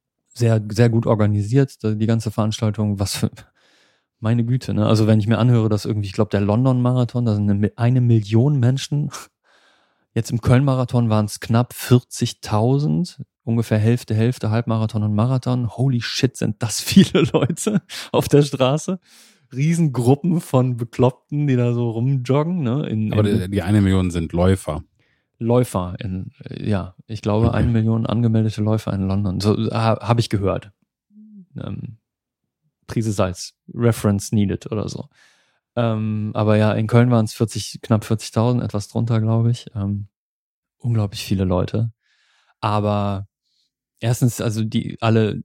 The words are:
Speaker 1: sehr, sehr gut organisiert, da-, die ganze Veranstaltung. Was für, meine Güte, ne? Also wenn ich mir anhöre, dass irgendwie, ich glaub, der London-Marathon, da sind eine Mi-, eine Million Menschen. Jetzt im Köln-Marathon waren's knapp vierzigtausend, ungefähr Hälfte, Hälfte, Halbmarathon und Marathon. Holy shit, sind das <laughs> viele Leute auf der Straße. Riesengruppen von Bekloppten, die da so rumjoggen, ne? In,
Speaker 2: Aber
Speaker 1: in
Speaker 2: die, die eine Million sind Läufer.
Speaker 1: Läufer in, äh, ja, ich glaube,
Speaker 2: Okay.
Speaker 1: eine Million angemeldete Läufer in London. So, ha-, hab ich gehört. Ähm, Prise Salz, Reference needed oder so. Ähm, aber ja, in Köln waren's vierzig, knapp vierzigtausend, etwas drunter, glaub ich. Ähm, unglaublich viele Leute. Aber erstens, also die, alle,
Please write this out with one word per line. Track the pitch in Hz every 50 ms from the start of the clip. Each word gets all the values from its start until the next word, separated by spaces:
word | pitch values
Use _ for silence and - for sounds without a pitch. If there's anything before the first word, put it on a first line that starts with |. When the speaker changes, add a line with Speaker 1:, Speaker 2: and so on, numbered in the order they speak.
| _ _ _ _ _ _
Speaker 1:
sehr, | _ - 117 113 113 110 104 107
sehr | 104 110 120 117
gut | 113 113 113
organisiert, | 143 117 104 107 104 101 104 101 101 120 139 139 131 - -
da-, | - 107 107
die | 104 110
ganze | 110 117 113 110 110
Veranstaltung. | - - 107 110 107 - 117 107 101 - 107 104 101 98
Was | 101 - -
für, | - - - - - - _ _ _ _ _ _ _ _ _ _ _ _ _ _ _
meine | - 110 117 120 117
Güte, | 117 127 131 - - 98
ne? | 101 107
Also | 110 110 104 110
wenn | 104 110 110
ich | 101
mir | 107 117 104
anhöre, | 117 123 123 117 110 110
dass | 107 101 -
irgendwie, | 110 113 107 101
ich | 98
glaub, | - - 107 -
der | - 101
London-Marathon, | 101 98 104 120 127 135 127 123 123 123 127 127 123 113 - 123 120
da | 113 104
sind | 104 104 104
eine | 101 98
Mi-, | 104 - -
eine | - 117 120 127 127
Million | 123 120 117 113 104 101 110 113 123 147 151 139
Menschen. | 117 123 131 131 - - 147 143 147 139 - - - - _ _ _ _ _ _ _ _ _ _ _ _ _ _ _ _ _
Jetzt | 120 113 -
im | 127 113
Köln-Marathon | - - 127 123 143 139 131 127 127 120 - 123 120 113
waren's | 107 107 104 104 - -
knapp | - - 110 117 120 -
vierzigtausend, | - - - - 123 123 - _ - - 127 120 - - - - 107 104 110 123 135 143 147 156 156 165 175 - - - 127 - _ _ _
ungefähr | 123 117 117 110 - 113 107
Hälfte, | 104 113 120 123 - - 110
Hälfte, | 107 113 120 127 - - 110
Halbmarathon | 113 117 117 - 113 110 110 107 - 117 107
und | 107 104
Marathon. | 104 113 127 135 127 - 127 123 127 120 107 -
Holy | - 127 139 127 120
shit, | 113 - - - - 120 -
sind | - 113 107 104 -
das | - 107 - -
<laughs> |
viele | - - - 190 - - - 175 - 120
Leute | - 147 143 - 165 - - 214 214 185 - - - - - -
auf | - - - -
der | - 143
Straße. | 147 143 - 127 131 127 139 156 - - 190 185 - _ _ - _ _ _ _ _ _
Riesengruppen | 127 127 147 160 170 165 170 147 123 127 117 123 139 143 - 175 165 175
von | - - - 127 127 127 123
Bekloppten, | 113 120 - - - 123 127 - _ _ _ 151 147 147 143
die | 131
da | 123 120 120
so | 120 120 120 117
rumjoggen, | 107 113 120 135 139 131 123 - 131 147 151 170 185 180
ne? | 143 113 120 147 151 -
In, | 110 110 110 107
Speaker 2:
Aber | 104 104 104 104
Speaker 1:
in | 104 98
Speaker 2:
die, | 90 92
die | 98 98
eine | - 98 104 107
Million | 98 95 95 95 92 90
sind | 85 87 82 76
Läufer. | - 85 90 92 95 - - - 78 76 - _ _ _ _ _ _ _ _ _ _ _
Speaker 1:
Läufer | 120 113 120 127 127 - - 98 87 90 92 -
in, | - 95 92 92 101 - - _ -
äh, | - - - - 107
ja, | 107 92 87 95 - - _
ich | - 113 107
glaube, | - 110 104 107 117 117
Speaker 2:
Okay. | 110
Speaker 1:
eine | 110 110 120
Million | 117 113 110 110 113 113 113
angemeldete | - - 113 120 117 110 110 110 110 101 -
Läufer | 107 107 110 110 - -
in | - 98 95 95
London. | 95 101 104 98 90 95
So, | 95 110 104 - 110 110
ha-, | - 113 113 113 107 - -
hab | 104 120 120
ich | 110 -
gehört. | - 101 98 95 90 - - - - _ _ _ _ _ _ _ 208 214 214 220 208 202 180 _ 139
Ähm, | - - 101 101 - - 117 110 - _ _ _ _ _ _ _ _ _ _ _ _ _ _ _ _ _
Prise | - - 120 110 110
Salz, | 101 104 98 90 90 - - - - _ _ -
Reference | - - 117 117 110 - - 107 101 98 - -
needed | - 107 101 95 90 - - -
oder | - 104 - -
so. | - - - - _ _ _ _ _ _ _ _ _ _ _ _ _
Ähm, | 120 120 113 110 110 110 110 107 107 107 107 110
aber | 110 110 107 107
ja, | 107 107 107
in | 104 110 110 107
Köln | 123 120 120 127
waren's | 123 117 107 104
vierzig, | - - 117 110 - 110 - - - -
knapp | - - 113 104 -
vierzigtausend, | - 113 107 - - - 117 110 123 123 120
etwas | - 110 - 104 104 -
drunter, | - 117 117 113 120 110
glaub | 110 110 113 113 117
ich. | 117 117 - - - -
Ähm, | 104 98 101 101 101 101 - _ _ _ _ _ _ _ _ _ _ _ _ _ _
unglaublich | - 123 113 110 104 98 - - -
viele | - 104 95 95
Leute. | 92 90 92 98 - - 107 113 113 - _ _ _ _ _ _ _ _ _ _ _ _ _
Aber | - 110 104 104 104 104 101 101 101 101 98 95 98 - _ _ _ _ _ _ _ _ _ _ _ _ _ _
erstens, | - 113 123 - 131 120 - -
also | - 117 107 113 110
die, | 110 - 113 - - - -
alle, | - 113 113 113 110 101 - 73